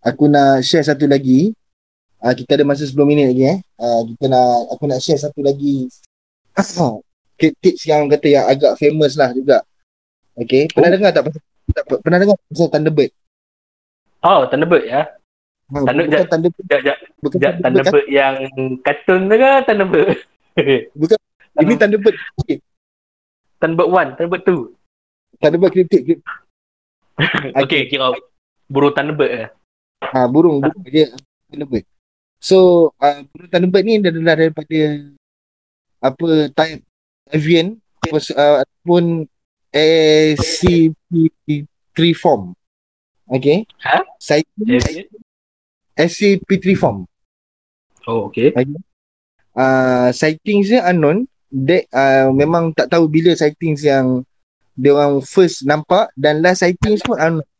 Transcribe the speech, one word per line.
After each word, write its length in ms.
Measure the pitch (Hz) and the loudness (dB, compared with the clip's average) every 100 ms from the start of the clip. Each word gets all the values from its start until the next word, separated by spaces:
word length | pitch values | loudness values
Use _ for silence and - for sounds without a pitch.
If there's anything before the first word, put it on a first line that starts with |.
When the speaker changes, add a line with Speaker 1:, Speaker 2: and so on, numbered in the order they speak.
Speaker 1:
aku 240 | 117 123 151 | -6 0 2
nak 360 | 143 139 135 | 4 4 2
share 240 | 127 170 147 | 2 0 0
satu 200 | 143 147 | 0 2
lagi. 480 | 139 131 127 190 220 _ _ _ _ _ _ | 0 2 2 2 -4 _ _ _ _ _ _
Ah, 160 | 117 | -4
kita 240 | 127 123 143 | -4 -2 0
ada 80 | 143 | 2
masa 160 | 139 | 0
sepuluh 240 | 147 131 143 | -4 0 2
minit 240 | 147 135 | 2 2
lagi, 120 | 127 131 | 2 0
eh. 120 | 190 - _ | -2 -8 _
Ah, 240 | 120 117 | -2 -2
kita 240 | 113 117 135 | -4 -4 0
nak, 480 | 131 123 120 120 | 2 2 0 -2
aku 100 | 127 131 | -6 -4
nak 80 | 127 | -4
share 240 | - 147 | -2 -2
satu 160 | 143 - | -4 -4
lagi, 480 | 139 139 143 139 127 _ _ _ _ _ _ | -4 -2 -4 -4 -6 _ _ _ _ _ _
<coughs> 480 | - - 175 151 107 _ _ _ _ | -6 -6 -2 -2 -2 _ _ _ _
cryptids 480 | 160 - 180 - 156 | -2 2 0 0 -2
yang 240 | 151 147 | 0 2
kata 160 | 147 156 | 0 4
yang 200 | 143 - | 2 2
agak 280 | 139 - | 2 2
famous 400 | 202 147 156 147 | 2 0 2 -2
lah 160 | 139 131 | 0 -2
juga. 320 | 123 135 127 - _ _ _ _ _ _ | 0 0 0 0 _ _ _ _ _ _
Okey, 320 | - 117 131 156 | -14 -2 0 0
pernah 200 | - 170 | 2 2
Speaker 2:
Oh. 40 | |
Speaker 1:
dengar 160 | 185 202 | 4 2
tak 120 | 165 139 | 2 -2
pasal, 140 | 156 _ _ - | -8 _ _ -8
tak, 100 | - - 135 | -6 -4 -4
pernah 160 | - 180 | 0 2
dengar 160 | 202 196 | 2 0
pasal 240 | _ 165 165 | _ -2 0
Thunderbird? 400 | 151 156 151 131 _ _ _ _ _ _ _ _ _ _ _ | 0 0 0 -2 _ _ _ _ _ _ _ _ _ _ _
Speaker 2:
Oh, 240 | 170 185 127 | 2 2 2
Thunderbird, 400 | 135 165 165 - | -2 2 0 0
ya. 160 | 131 156 - _ _ _ _ _ | -4 -6 -10 _ _ _ _ _
Speaker 1:
Ha, 160 | 139 | -4
Speaker 2:
Thunder-, 240 | 131 139 165 | -2 0 0
Speaker 1:
bukan 80 | 151 | 0
Speaker 2:
jap, 100 | 180 | 0
Speaker 1:
Thunderbird. 380 | 160 170 - 190 | 0 -2 -4 -4
Speaker 2:
jap, 140 | 143 | -2
jap, 160 | 135 139 - _ | 0 -4 -12 _
Speaker 1:
Bukan 180 | 143 - | -6 0
Speaker 2:
jap, 140 | 139 | -2
Speaker 1:
Thunderbird, 80 | 170 | 0
kan? 80 | 127 127 | 0 2
Speaker 2:
Thunderbird 220 | 147 147 139 | 2 0 2
yang 260 | 139 135 131 135 135 131 127 | 0 0 -2 -8 -8 -8 -4
kartun 380 | 139 147 - 185 | -4 -4 0 0
tu 140 | 190 220 | 2 2
ke 140 | 269 269 | 4 2
Thunderbird? 460 | 262 208 190 180 190 - - _ _ - | 0 -2 0 0 0 -2 -8 _ _ -4
<laughs> 340 | 139 131 - 147 | 0 0 -2 -6
Speaker 1:
Bukan. 200 | 156 214 _ _ _ - | 0 0 _ _ _ -2
Ini 160 | 165 240 | 0 2
Speaker 2:
Thunderbird. 400 | 208 208 208 - | 2 2 0 -2
Speaker 1:
Thunderbird. 440 | - - - 143 _ _ _ _ _ _ _ _ _ _ | -12 -12 -6 -8 _ _ _ _ _ _ _ _ _ _
Speaker 2:
Thunderbird 300 | 160 165 170 | -2 0 2
one, 180 | 180 147 127 | 2 0 -4
Thunderbird 260 | 170 180 | -6 -2
two. 180 | 180 175 113 _ _ _ _ _ _ _ | -2 -2 -4 _ _ _ _ _ _ _
Speaker 1:
Thunderbird 320 | 151 170 180 | 0 2 0
cryptid, 300 | 180 180 190 | 2 2 0
cryptid. 180 | - 165 - - _ _ _ _ _ _ _ - | 0 -6 -6 -20 _ _ _ _ _ _ _ -6
Speaker 2:
<laughs> 340 | 151 - 143 | -4 -4 -4
Okey, 80 | 120 | -2
Speaker 1:
Okey. 200 | 135 151 127 | 0 -2 -2
Speaker 2:
kira 160 | 139 131 123 _ _ _ _ _ | -4 -2 -4 _ _ _ _ _
burung 280 | 139 143 | 0 0
Thunderbird 360 | 143 147 151 131 | 0 -4 -2 -2
ke? 140 | 120 110 _ _ _ _ _ - | -4 -10 _ _ _ _ _ -6
Speaker 1:
Ha, 100 | 131 123 | -2 0
burung, 300 | 135 175 147 | 2 2 2
burung 180 | 143 196 170 | -2 -6 -4
dia 240 | 147 147 131 _ _ _ | -2 -2 -4 _ _ _
Thunderbird. 380 | 143 143 117 - _ _ _ _ _ | -14 -8 -8 -8 _ _ _ _ _
So, 160 | - 190 185 175 160 _ | 0 4 6 4 2 _
ah, 240 | 143 143 139 | -2 -2 -14
burung 220 | - - | -20 -6
Thunderbird 340 | 175 180 190 | -2 0 0
ni 100 | 196 220 | 2 0
adalah 340 | 190 165 165 160 | 0 -2 0 2
daripada 400 | 160 156 151 160 151 147 143 139 _ _ _ _ _ _ _ _ | 0 -2 -6 -2 -2 -4 -12 _ _ _ _ _ _ _ _ _
apa, 260 | 131 131 170 160 147 | -4 -2 -2 0 -2
type 320 | 131 156 156 _ _ _ _ _ | -2 -4 -6 _ _ _ _ _
avian 480 | 156 151 170 175 220 _ _ | -4 0 0 0 -8 _ _
pers-, 320 | 165 156 - | -6 -4 -4
ah, 320 | 151 147 147 | 0 2 2
ataupun 640 | 139 _ 175 175 170 170 156 _ _ _ _ | 0 _ 0 0 0 -4 -8 _ _ _ _
S 960 | - 156 165 156 156 156 151 - - | 0 2 4 4 4 2 0 -4 -2
C 240 | 180 170 160 156 | 0 2 2 -2
P 640 | _ 170 160 _ - 147 147 _ _ | _ 0 0 _ -6 -6 -6 _ _
three 240 | - 165 160 | 0 0 2
form. 400 | 175 127 90 90 _ _ _ _ _ _ _ | 0 0 -4 -16 _ _ _ _ _ _ _
Okey? 400 | 131 139 165 226 _ | -2 0 0 -2 _
Speaker 2:
Ha? 160 | - 170 392 _ | -4 -4 -4 _
Speaker 1:
Sighting 480 | - - - - 214 | -2 -2 -2 -8 -2
Speaker 2:
Avian? 340 | 247 - 165 202 208 _ _ _ _ _ _ _ - | -2 -2 -8 -16 -20 _ _ _ _ _ _ _ -2
Speaker 1:
S 160 | 170 | -2
C 240 | - 208 196 | 0 0 0
P 180 | - 190 | -2 -4
three 220 | 185 190 | 0 0
form. 240 | 151 101 90 _ _ _ _ _ _ _ _ _ - | 0 -4 -14 _ _ _ _ _ _ _ _ _ -6
Speaker 2:
Oh, 240 | 117 98 | -6 -6
okey. 240 | 113 127 | 0 0
Speaker 1:
Okey. 240 | - 135 151 - _ _ _ _ _ _ | 0 -4 -6 -16 _ _ _ _ _ _
Ah, 600 | - 131 131 127 127 123 | -2 0 2 0 0 0
sightings 560 | 123 156 160 - 202 196 | 0 -4 -4 -2 -2 2
dia 160 | 247 180 | 2 2
unknown. 400 | 180 147 180 262 _ _ | 2 2 0 -4 _ _
Dia, 360 | 135 135 180 - | -6 0 0 0
ah, 380 | 127 139 135 135 | 0 2 4 2
memang 420 | 135 147 170 165 | 2 0 0 -2
tak 160 | 156 156 | -4 -2
tahu 200 | 170 165 | 0 2
bila 240 | 156 165 | 2 0
sightings 480 | 165 151 151 165 147 | 2 -2 -2 -6 -2
yang 400 | 147 135 127 127 127 _ _ _ _ | 0 0 0 -2 -6 _ _ _ _
dia 220 | - 135 | -2 2
orang 260 | 143 143 139 | 4 2 0
first 460 | 135 - 180 - 135 | -2 0 0 0 -2
nampak 420 | 151 151 185 220 | -2 0 0 0
dan 240 | - 147 151 | -2 -2 2
last 220 | 175 185 | 0 2
sightings 400 | 180 180 214 208 | -2 -2 -2 -2
pun 160 | - 202 | -2 -2
unknown. 260 | 160 160 - _ | -2 -2 -8 _